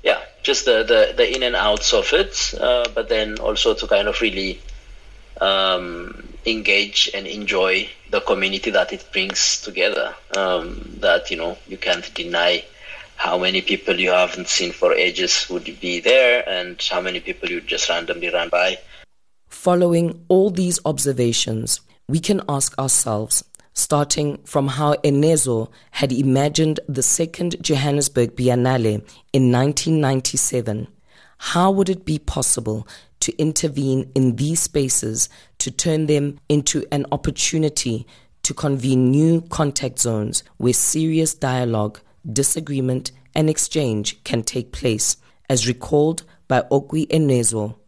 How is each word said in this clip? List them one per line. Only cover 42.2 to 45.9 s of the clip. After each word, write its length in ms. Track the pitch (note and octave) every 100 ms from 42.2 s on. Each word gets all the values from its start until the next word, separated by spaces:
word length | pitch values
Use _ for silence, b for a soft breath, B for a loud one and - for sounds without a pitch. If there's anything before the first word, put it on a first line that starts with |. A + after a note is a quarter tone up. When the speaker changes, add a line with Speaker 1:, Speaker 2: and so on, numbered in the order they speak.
| -
Speaker 2:
disagreement, 800 | A2 C#3 - D3+ C#3 B2+ B2+ B2+ b b
and 160 | - D#3
exchange 720 | D#3 - D#3 C3+ G#2+ G#2 -
can 180 | - A#2
take 300 | A2+ C3 A#2
place, 460 | - C3 A2 - - b b b
as 180 | C3 A2
recalled 540 | B2 -